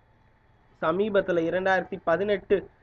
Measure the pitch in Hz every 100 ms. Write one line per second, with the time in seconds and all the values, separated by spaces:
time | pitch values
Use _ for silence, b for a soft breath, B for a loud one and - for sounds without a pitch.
0 | _ _ _ _ _ _ _ _ 160 175
1 | 214 196 185 175 165 180 190 190 175 190
2 | - 165 208 196 - 196 - _